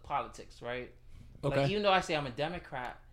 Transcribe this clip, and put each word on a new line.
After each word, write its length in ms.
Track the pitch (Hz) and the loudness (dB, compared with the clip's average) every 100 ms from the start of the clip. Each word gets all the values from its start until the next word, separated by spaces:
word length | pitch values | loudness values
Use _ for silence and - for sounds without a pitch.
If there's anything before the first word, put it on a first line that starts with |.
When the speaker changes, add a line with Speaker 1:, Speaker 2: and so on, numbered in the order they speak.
Speaker 1:
politics, 580 | - 139 113 - - - | -2 -2 -2 -8 -14 -10
right? 300 | 120 123 123 - - - - - | -6 -4 -6 -12 -18 -16 -16 -4
Speaker 2:
Okay. 180 | 143 135 | 2 4
Speaker 1:
Like, 80 | 139 | 4
even 140 | 208 | 4
though 80 | 202 | 6
I 100 | 185 | 6
say 140 | 175 151 | 6 0
I'm 100 | 135 | 0
a 40 | |
Democrat, 680 | 117 156 175 - 131 120 - - | -2 -2 -4 -6 -8 -6 -10 -16